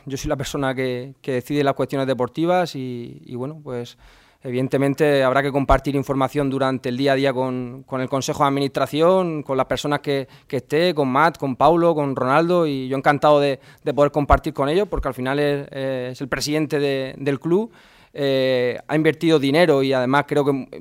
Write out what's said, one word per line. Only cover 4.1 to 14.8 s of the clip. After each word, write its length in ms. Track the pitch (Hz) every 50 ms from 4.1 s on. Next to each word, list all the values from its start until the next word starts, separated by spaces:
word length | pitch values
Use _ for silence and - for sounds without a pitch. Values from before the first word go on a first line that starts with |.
| - _ _ _ _ _ _
evidentemente 800 | 135 123 123 131 135 - 135 139 139 139 - 160 147 143 139 131
habrá 180 | 131 127 139
que 120 | 139 143 131
compartir 420 | 143 139 - 135 131 - 147 135
información 540 | 139 131 - 139 135 135 127 - 147 143 135
durante 400 | 131 135 135 131 131 123 - 131
el 80 | 123 123
día 160 | 139 139 135
a 20 |
día 160 | 135 135 139
con, 520 | 131 123 127 131 127 127 127 120 120 135 131 _
con 140 | - 131
el 80 | 131 127
Consejo 340 | - 135 123 - 147 127 151
de 60 | 139
Administración, 920 | 139 139 139 139 - - 139 123 - 147 160 170 185 190 185 170 160 151
con 140 | 139 - 139
las 120 | 131 127 -
personas 340 | 135 127 - 151 147 143
que, 260 | - 147 143 139 131 - - - _ _
que 80 | - 127
esté, 360 | - _ 147 151 170 180 175
con 140 | 147 143 131
Matt, 300 | 127 139 151 170 165 -
con 180 | - 139 127
Paulo, 400 | - 139 147 170 170 165 170 170
con 180 | 151 147 139 135
Ronaldo, 540 | 127 123 127 135 151 165 170 180 175 170 156
y 220 | 143 135 131 127
yo 80 | 135 135
encantado 420 | 135 156 147 143 - 151 151 147
de, 220 | 143 143 135 - - - - _ _
de 80 | 151 135
poder 180 | 123 147 143
compartir 400 | - 156 143 - 143 135 - 160 147
con 140 | - 139 139
ellos, 220 | 151 185